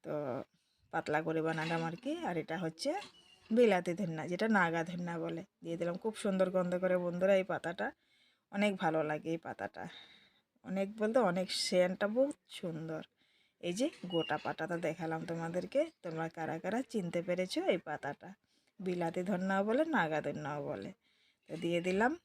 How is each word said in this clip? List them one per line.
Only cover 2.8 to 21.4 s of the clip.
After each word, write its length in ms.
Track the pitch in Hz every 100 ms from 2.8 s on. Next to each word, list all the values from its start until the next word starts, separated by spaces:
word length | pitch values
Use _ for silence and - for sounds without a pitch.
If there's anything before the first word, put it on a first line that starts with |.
| 269 359 - - _ _ -
বিলাতি 420 | 220 240 185 175
ধনিয়া, 300 | 175 190 160 151
যেটা 200 | 175 220
নাগা 320 | 214 170 165
ধনিয়া 320 | 165 175 175 170
বলে, 240 | 165 165 190 _
দিয়ে 160 | 170 165
দিলাম। 180 | 170 175
খুব 160 | 226 214
সুন্দর 320 | 202 190 185
গন্ধ 240 | 185 180 180
করে 160 | 185 180
বন্ধুরা 360 | 175 175 190 190
এই 100 | 185
পাতাটা, 420 | 160 160 175 214 - _ _ _ _ _
অনেক 200 | 202 208 190
ভালো 240 | 175 160
লাগে 260 | 151 151 160
এই 80 | 165
পাতাটা, 440 | - - 101 - 123 - - - _ _ _ _ -
অনেক 220 | 190 196 220
বলতে 220 | 214 247
অনেক, 260 | 208 175 185 -
সেন্টটা 480 | - 180 180 185 202
বহুত 300 | 226 277 - _
সুন্দর। 500 | - 180 160 160 160 - _ _ _ _ _
এই 100 | 170
যে 140 | 180 285 - 180
গোটা 320 | 170 160 151
পাতাটা 380 | - - 160 170
দেখালাম 440 | 170 165 160 160 165
তোমাদেরকে, 560 | 165 165 175 185 269 320 _
তোমরা 240 | 180 160 165
কারা 260 | - 156 165
কারা 200 | 180 220 269
চিনতে 300 | 220 175 175
পেরেছো 380 | 175 180 185 - 370
এই 140 | 185
পাতাটা, 500 | - 147 135 147 - 190 _ _ _ _
বিলাতি 420 | 185 180 170 175
ধনিয়াও 380 | 180 185 190 190 202
বলে, 180 | 240 320
নাগা 320 | 277 165 151
ধনিয়াও 380 | 147 147 151 147
বলে। 280 | 143 117 98 - _ _ _ _